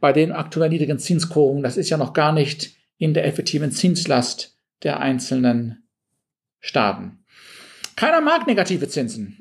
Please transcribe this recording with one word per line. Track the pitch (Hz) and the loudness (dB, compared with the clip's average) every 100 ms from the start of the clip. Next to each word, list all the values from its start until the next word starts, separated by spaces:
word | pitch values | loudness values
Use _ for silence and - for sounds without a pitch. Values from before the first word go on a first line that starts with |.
bei | 143 | 4
den | 147 160 | 4 2
aktuell | 160 147 165 160 | 0 -6 0 0
niedrigen | 165 143 139 | 0 -2 -2
Zinskurven. | - 165 - 151 139 139 | 0 0 0 2 2 2
Das | 127 190 | -2 -2
ist | - | -2
ja | 156 | -2
noch | 156 | 0
gar | - 151 | 0 2
nicht | 156 131 - - _ _ - | 2 0 -4 -12 _ _ -4
in | 160 | 0
der | 156 147 | 0 0
effektiven | 151 - 151 151 | -2 -2 -2 -2
Zinslast | - 180 165 - 120 123 - - _ _ _ | 0 2 2 0 0 0 -4 -14 _ _ _
der | 151 147 | -4 -2
einzelnen | 139 127 - 131 123 117 117 113 _ _ _ _ _ _ _ _ | -2 -2 -2 0 2 2 -2 -10 _ _ _ _ _ _ _ _
Staaten. | - 139 104 95 95 - _ _ - - - - - - | -4 0 0 -2 -8 -16 _ _ -20 -20 -20 -20 -18 -2
Keiner | 311 330 | 2 4
mag | 302 330 302 | 4 2 2
negative | 196 175 185 - | 0 0 -2 -4
Zinsen, | 151 117 113 101 - | -4 -6 -6 -12 -12